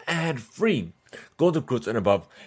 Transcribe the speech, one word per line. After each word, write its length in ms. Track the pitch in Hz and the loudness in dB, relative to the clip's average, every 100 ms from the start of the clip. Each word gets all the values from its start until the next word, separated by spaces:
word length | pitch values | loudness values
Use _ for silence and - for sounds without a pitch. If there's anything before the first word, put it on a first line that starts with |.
| - | -6
ad-free. 840 | 165 165 131 107 - 220 143 85 - _ - - - | -2 -2 -6 -10 -2 0 0 -4 -14 _ -20 -20 0
Gold 180 | 170 160 | 2 2
recruits 300 | - 123 107 | -2 -4 -2
and 120 | 113 | 0
above 300 | 101 98 - - | 2 2 0 -20